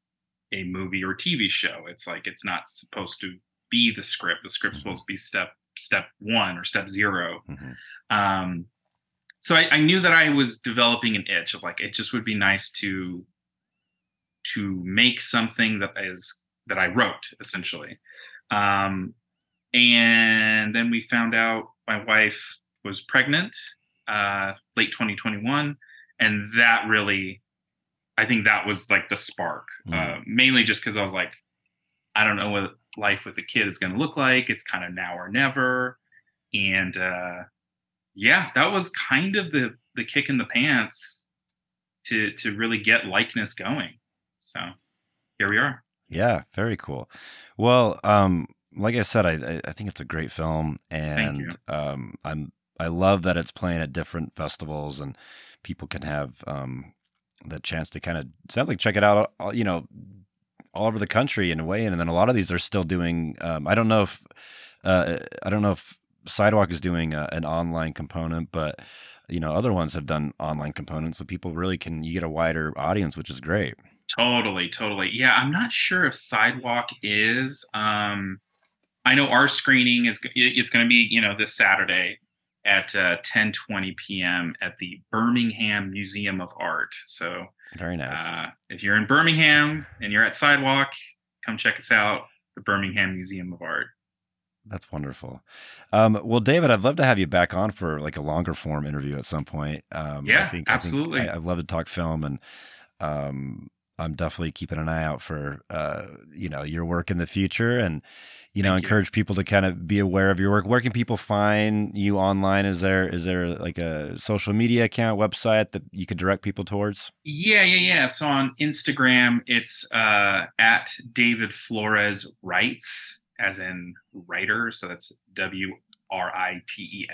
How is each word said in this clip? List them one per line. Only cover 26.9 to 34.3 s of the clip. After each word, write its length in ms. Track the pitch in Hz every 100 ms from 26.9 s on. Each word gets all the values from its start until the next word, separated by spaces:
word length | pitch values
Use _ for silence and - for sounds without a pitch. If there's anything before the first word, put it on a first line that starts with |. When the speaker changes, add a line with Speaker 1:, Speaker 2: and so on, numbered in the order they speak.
| 107 101 98 95 95 _ _ _ _ _ _ _ -
Speaker 1:
I 80 | 110
think 200 | 113 107
that 200 | 101 101
was, 240 | 98 -
like, 180 | 95 -
the 60 | 98
spark, 520 | - - 85 - - - 87
Speaker 2:
Mm. 60 |
Speaker 1:
uh, 280 | 92 87 82 -
mainly 380 | 117 131 127
just 200 | 110 104
'cause 140 | 113 104
I 40 |
was 120 | 98
like, 200 | 92 87 - _ _ _ _ _ _ _ 107
"I 80 |
don't 140 | 107 101
know 120 | 104
what 260 | 101 95 - _ 107
life 260 | 104 98 98
with 120 | -
a 60 |
kid 240 | - 120 101
is 100 | -
gonna 200 | 92 107
look 200 | 151 151
like. 320 | 131